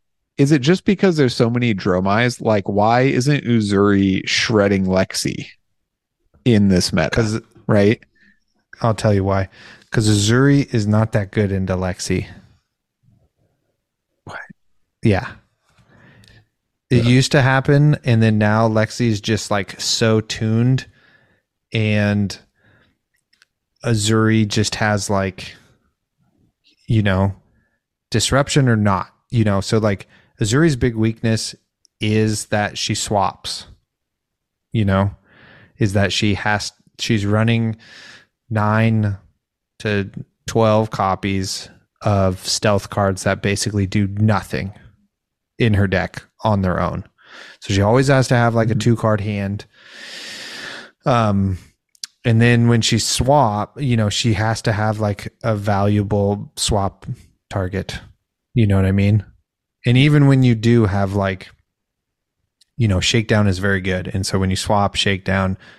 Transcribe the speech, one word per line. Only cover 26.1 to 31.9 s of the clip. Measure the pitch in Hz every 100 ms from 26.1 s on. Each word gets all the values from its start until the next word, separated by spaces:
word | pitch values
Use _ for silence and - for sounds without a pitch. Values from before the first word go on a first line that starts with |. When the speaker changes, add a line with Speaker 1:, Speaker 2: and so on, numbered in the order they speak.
| _ _ _ _ _ _ _ -
Speaker 2:
you | 113
know, | 101 92 98 98 _ _ _ _ _ _ _
disruption | 110 - 131 143 147 131
or | 110
not, | 101 92 - _ _
you | 120
know? | 107 98
So, | - 110
like, | 107 95 - _ _ _
Azuri's | 107 131 165 123
big | 127 113
weakness | 110 113 117 110 - - _ _ _